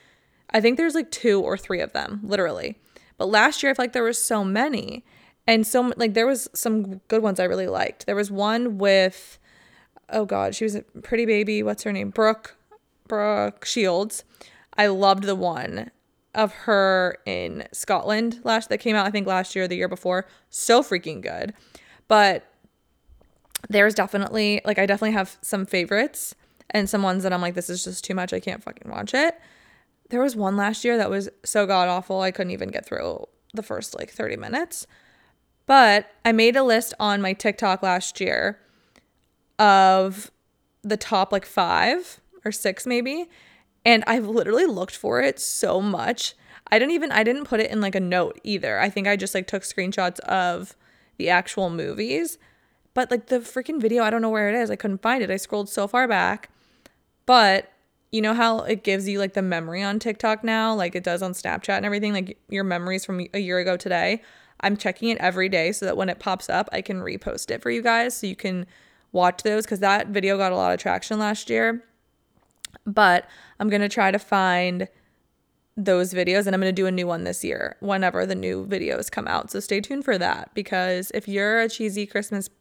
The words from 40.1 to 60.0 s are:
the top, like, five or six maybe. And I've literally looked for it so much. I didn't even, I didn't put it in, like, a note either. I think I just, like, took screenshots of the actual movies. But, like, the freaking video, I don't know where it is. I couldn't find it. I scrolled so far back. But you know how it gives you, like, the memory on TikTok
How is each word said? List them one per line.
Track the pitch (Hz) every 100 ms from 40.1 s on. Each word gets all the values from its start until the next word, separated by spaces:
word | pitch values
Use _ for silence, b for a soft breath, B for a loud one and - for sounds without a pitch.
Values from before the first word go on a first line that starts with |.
| 190 - _ _ _ _ _
the | 208 214
top, | - 202 196
like, | 196 196
five | - 170 - 233 339 349 - _ -
or | 220
six | - 202 190 254
maybe. | 247 254 311 349 b b b _ _
And | 233 226 -
I've | 247 208
literally | 226 185 226 359
looked | 190 190 -
for | - 240
it | 277 -
so | - - 202 185
much. | 208 180 - 240 - - B B -
I | 214
didn't | 277
even, | 339 302
I | 214
didn't | 220 269
put | 285 220
it | 220
in, | 214
like, | 196
a | 190
note | 180 180 170 -
either. | 214 202 117 101
I | 196
think | 202 196
I | 202
just, | 196
like, | 196 180
took | 196
screenshots | - - 185 196 180 180
of | - 185 180 175 190 - b b b -
the | 165
actual | 175 185 - 180
movies. | 170 143 - 226 277 339 - b b b b _
But, | - 240
like, | 240 -
the | 254
freaking | 233 262 254 311
video, | 220 240
I | 220
don't | 226
know | 226
where | 220 208
it |
is. | 233 220
I | 202
couldn't | 214 196
find | 226 262
it. | 185
I | 190
scrolled | - 208 202
so | - 202
far | 247 254
back. | 196 180 208 - b b b b b _ _ -
But | 247 208 190 - _ _ _ _
you | 220
know | 214
how | 226 226 220
it | - 214
gives | - 196 196
you, | 196
like, | 196
the | 196
memory | 185 170 165 175
on | 202
TikTok | 214